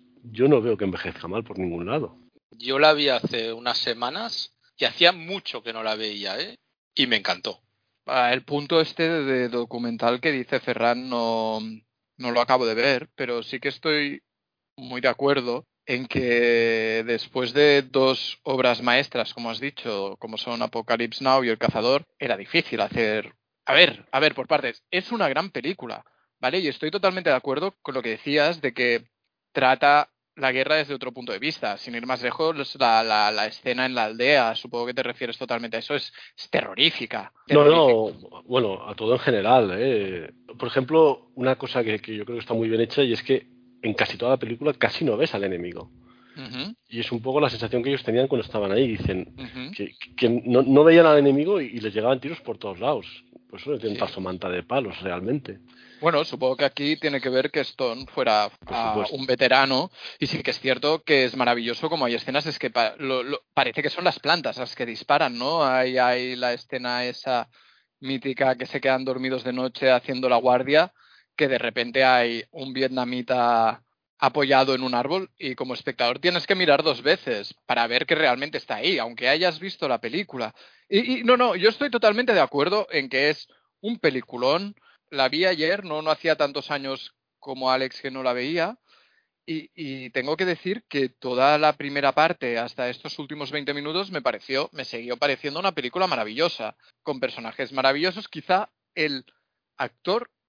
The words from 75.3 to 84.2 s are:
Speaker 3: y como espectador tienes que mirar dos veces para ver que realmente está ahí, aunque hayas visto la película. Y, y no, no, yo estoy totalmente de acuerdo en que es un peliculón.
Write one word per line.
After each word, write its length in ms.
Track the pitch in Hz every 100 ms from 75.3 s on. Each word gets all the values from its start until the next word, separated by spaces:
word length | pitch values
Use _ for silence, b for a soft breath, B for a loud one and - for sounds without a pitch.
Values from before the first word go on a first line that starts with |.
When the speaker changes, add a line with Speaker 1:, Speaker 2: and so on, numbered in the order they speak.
| _
Speaker 3:
y 180 | 143 123
como 180 | 131
espectador 460 | 117 - - 120 131
tienes 260 | 175 175 -
que 80 |
mirar 300 | 190 170 143
dos 180 | 156 123
veces 540 | 135 185 139 107 98 - -
para 220 | 120 117
ver 180 | 123 120
que 80 |
realmente 460 | 156 147 123 147 143
está 160 | - 110
ahí, 240 | 156 156
aunque 280 | 117 117 123
hayas 320 | 156 180 156
visto 280 | 190 - 147
la 120 | 120
película. 540 | 117 156 196 127 110 - b b b
Y, 320 | 202 247 254
y 40 |
no, 140 | 233 247
no, 180 | 247 185
yo 140 | 208
estoy 200 | 220 285
totalmente 440 | 233 220 208 247
de 80 | 196
acuerdo 440 | 135 143 160 208 190
en 180 | 160 135
que 200 | 135 147
es 180 | 151 - _ _ _
un 160 | 208 233
peliculón. 800 | 160 127